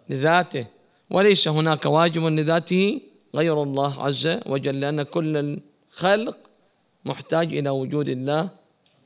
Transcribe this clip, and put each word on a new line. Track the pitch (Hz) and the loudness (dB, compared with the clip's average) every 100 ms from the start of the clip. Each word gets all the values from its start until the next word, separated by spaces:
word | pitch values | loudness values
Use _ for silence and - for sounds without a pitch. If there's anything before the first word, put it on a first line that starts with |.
| - | -8
لذاته، | 135 151 175 175 143 113 _ _ _ - | 0 2 2 2 -6 -10 _ _ _ -2
وليس | 180 208 190 160 | 2 4 4 4
هناك | 156 160 151 | 2 2 0
واجب | 147 156 170 165 | 2 2 2 2
لذاته | 160 156 151 170 - 185 196 254 - _ _ | 0 0 2 0 0 0 0 -2 -8 _ _
غير | 143 165 151 | -2 0 0
الله | 143 135 143 135 | -2 -2 -2 -2
عز | 139 131 160 208 - | -4 -2 -2 -4 -4
وجل، | 139 139 135 | -4 -2 -2
لأن | 143 151 | -2 -2
كل | 139 170 156 151 143 143 - _ _ | -4 -2 -2 -2 -4 -6 -12 _ _
الخلق | - 175 214 240 - _ _ _ _ _ _ | -2 2 2 0 -10 _ _ _ _ _ _
محتاج | 151 135 - 160 165 147 | -10 -10 -2 0 0 -2
إلى | 139 | -2
وجود | 135 135 147 139 | -2 -2 -2 -2
الله | 127 135 151 185 - _ _ _ _ | -4 -2 -2 -2 -8 _ _ _ _